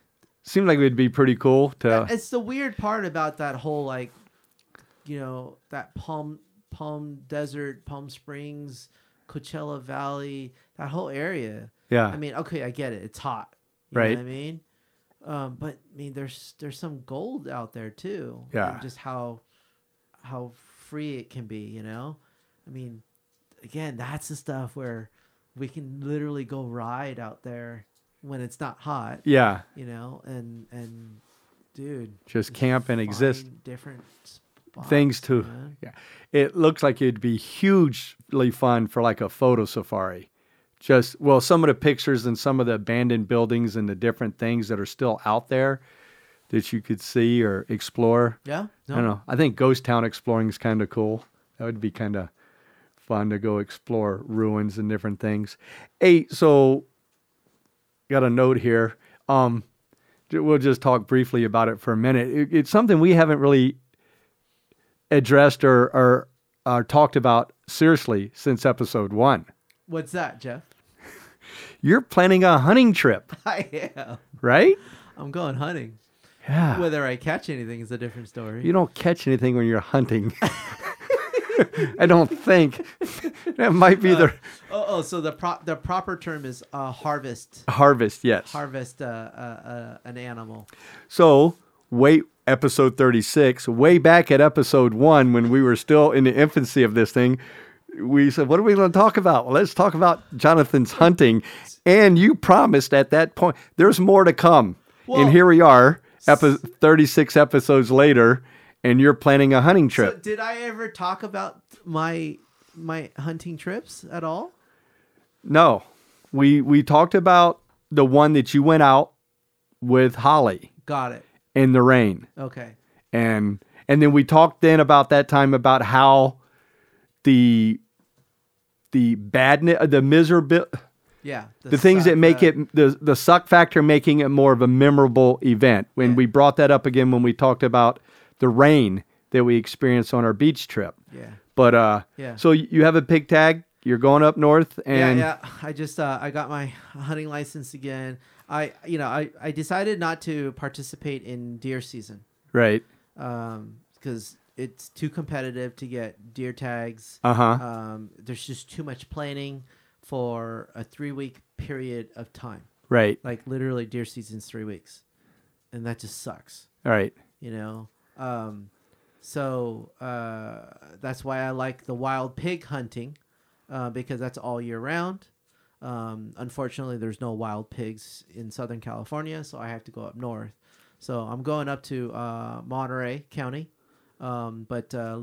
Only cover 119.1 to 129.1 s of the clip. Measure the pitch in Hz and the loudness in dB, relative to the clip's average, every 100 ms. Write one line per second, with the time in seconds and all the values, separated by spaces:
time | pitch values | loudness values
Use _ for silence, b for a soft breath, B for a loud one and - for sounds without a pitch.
119.1 | _ _ _ _ _ _ - 123 127 127 | _ _ _ _ _ _ -10 0 4 4
120.1 | 113 139 151 120 92 - _ - 143 123 | 2 2 4 2 -2 -12 _ -10 -8 -8
121.1 | 120 _ _ _ 135 131 127 123 127 107 | -12 _ _ _ 0 4 4 6 4 2
122.1 | 90 - - 135 131 117 110 _ _ _ | -2 -12 -16 -16 -16 -20 _ _ _ _
123.1 | 120 113 110 104 101 b b b 143 147 | -2 -2 -2 -4 -6 b b b 4 4
124.1 | 143 131 156 165 - 160 160 147 143 139 | 4 4 6 4 4 4 4 6 4 4
125.1 | 143 143 143 135 131 127 131 107 131 135 | 2 2 2 2 2 2 2 2 4 6
126.1 | 135 131 - _ _ _ _ _ _ _ | 6 4 -2 _ _ _ _ _ _ _
127.1 | _ 143 131 120 117 110 110 _ _ _ | _ 2 6 6 4 0 -2 _ _ _
128.1 | _ _ _ _ _ _ _ _ 135 120 | _ _ _ _ _ _ _ _ 0 0